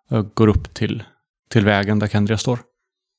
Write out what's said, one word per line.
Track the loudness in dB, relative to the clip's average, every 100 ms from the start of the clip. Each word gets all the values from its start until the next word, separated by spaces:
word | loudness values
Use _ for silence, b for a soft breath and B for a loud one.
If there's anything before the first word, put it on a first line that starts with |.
| -4
Jag | -4 -2
går | 2 4
upp | 4 -2
till, | -6 -6 -6 -10 _ _ _ -2
till | 0
vägen | 2 2 0 -2
där | 0
Kendra | -2 0 -2
står. | -2 -6 -8 _ _ _ _